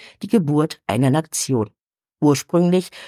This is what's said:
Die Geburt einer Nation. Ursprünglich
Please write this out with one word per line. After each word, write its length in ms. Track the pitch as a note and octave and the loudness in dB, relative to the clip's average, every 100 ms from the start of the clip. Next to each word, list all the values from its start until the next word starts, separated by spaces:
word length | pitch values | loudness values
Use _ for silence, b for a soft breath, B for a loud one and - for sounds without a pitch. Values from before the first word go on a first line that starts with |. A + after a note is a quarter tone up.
| B B | B B
Die 60 | - | -2
Geburt 520 | A#3 D3 D3 D#3 - - | 0 0 0 -2 -4 -6
einer 240 | G#2 C#3 | 0 2
Nation. 580 | D3 D#3 - - C3 G#2 _ _ _ _ - | 0 -2 -6 -4 -4 -4 _ _ _ _ -2
Ursprünglich 680 | D3+ C#3 - F3 F3 F3+ F3 B | 0 0 0 0 2 0 -2 B